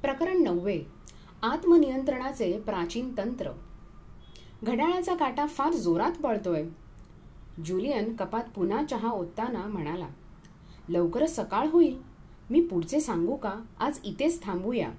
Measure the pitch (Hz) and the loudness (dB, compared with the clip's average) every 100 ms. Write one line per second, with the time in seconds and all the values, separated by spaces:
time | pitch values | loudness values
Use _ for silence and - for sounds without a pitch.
0 | 277 269 349 370 262 175 190 170 - - | 0 0 0 4 4 2 0 -4 -6 -16
1 | - - - - 226 302 349 339 277 262 | -20 -20 -20 -4 -2 0 8 8 8 2
2 | 269 254 262 277 190 196 208 185 170 233 | 0 -2 -4 -2 -2 0 -2 -2 -2 -4
3 | 254 233 208 247 156 120 - - - - | -4 -4 -4 -4 -8 -8 -14 -18 -18 -20
4 | - - - - - - 220 240 311 359 | -20 -20 -20 -20 -20 -8 -2 2 4 2
5 | 349 349 277 269 294 - 285 330 175 170 | 0 2 0 2 -2 2 2 2 2 4
6 | 262 339 277 214 185 160 165 - - - | 2 0 0 0 0 0 -2 -8 -18 -20
7 | - - - - - - 160 185 240 262 | -20 -20 -20 -20 -16 -12 -4 -2 0 0
8 | 214 233 214 220 - - 185 220 302 240 | -2 -4 -4 -4 -4 -2 0 2 0 0
9 | 226 214 170 - 233 220 202 202 151 175 | -2 -2 -4 -4 -4 -4 -4 -4 -4 -4
10 | 151 - - - - - - - - 170 | -6 -12 -20 -20 -20 -20 -20 -20 -2 2
11 | 170 240 311 - 196 202 302 339 302 262 | 2 2 0 0 -2 0 4 6 6 4
12 | - - - - - 277 339 180 165 294 | -12 -20 -20 -20 2 2 4 0 0 0
13 | 302 175 175 269 214 208 226 - 262 302 | 0 0 0 -2 -4 -6 -12 -4 -2 -2
14 | 208 - 294 339 214 180 196 247 139 | -6 0 0 0 -2 -4 -2 -2 -2